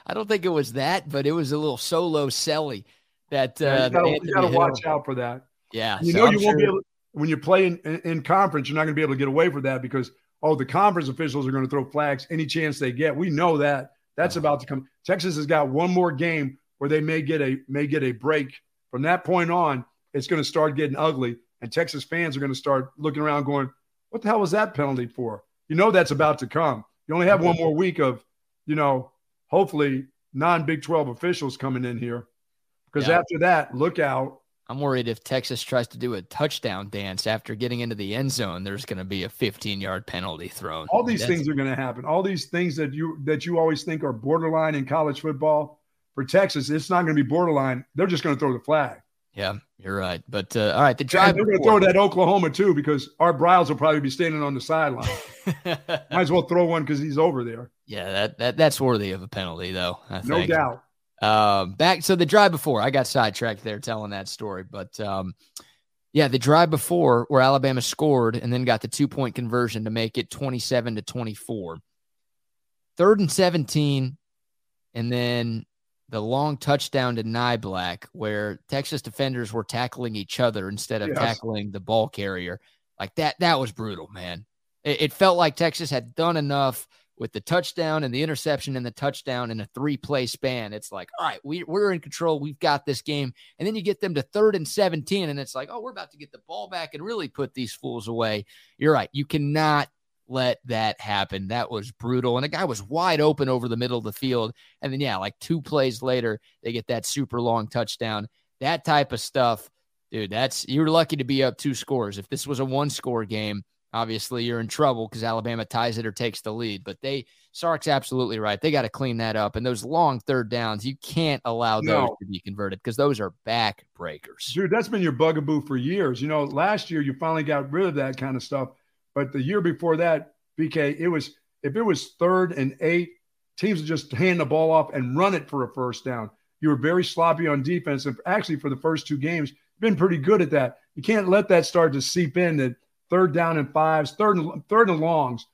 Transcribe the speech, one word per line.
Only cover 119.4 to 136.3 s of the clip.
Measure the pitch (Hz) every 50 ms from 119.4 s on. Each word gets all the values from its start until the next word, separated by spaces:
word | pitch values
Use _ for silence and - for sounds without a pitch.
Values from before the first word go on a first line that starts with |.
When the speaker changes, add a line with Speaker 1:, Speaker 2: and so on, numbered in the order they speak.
| 107 104 -
Speaker 1:
And | 113 120
those | 127 123 104
long | - 120 156 165 170 147 131 117
third | - - 135 127 117 104
downs, | 120 120 117 110 107 101 107
you | 131 135 -
can't | - - - 160 165 156 143 131 -
allow | 120 117 113 117 113 110 107
those | 107 -
Speaker 2:
No. | 110 - 131 117 - -
Speaker 1:
to | 98
be | 95 98 90
converted | - 101 98 104 101 98 95 92
'cause | - 123 110
those | 123 139 143 135 104
are | 104 92 - _ _
back | 110 113 117 113 104 98 - _ _ _
breakers. | - 87 82 76 - - - - - - - 120
Speaker 2:
Dude, | 170 196 165
that's | 190 233 220 -
been | 233 202
your | 180 156
bugaboo | 131 120 160 160 160 156 143 147 156 147
for | 143 - 135 127
years. | 120 147 180 202 180 135 123 107
You | 135 151
know, | 156 151 143
last | 135 - 143 170 202 214 208 - -
year | 170 156
you | 143 135 131
finally | 135 165 160 160 160 151
got | 147 151 143 135 135
rid | 139 175 196
of | 180 143
that | 143 135 135 131 131
kind | 147 135 131
of | 123
stuff. | - - 143 139 127 127 - _ _ _ _ _ _ _ _
But | 143 143 135
the | - 139
year | 131 151 202 208
before | 170 175 160 - 175 170 160
that, | 156 170 170 160 147 - - _ _ _ _ _
B | - 160 151
K, | - 160 147 143 151
it | - 165 175
was, | 170 151 135 - - _ _ _ _ _ -
if | 143 135
it | 220
was | 233 214 165 131 - - - -
third | 170 180 190 185 185 170
and | 175 143 131 131 - -
eight, | 175 156 170 175 175 170 - _ _ _ _ _ _ _ _
teams | - - 214 208 160
would | 156 151
just | 165 151 - -
hand | 135 131 180 185 175 170
the | 151
ball | 123 151 156 160 160
off | 160 160 151 151
and | - 139 127 123 131 156
run | 190 202 190
it | 156 139 -
for | 143 139 123
a | 117
first | - 135 127 123 117 - -
down. | 135 123 117 110 107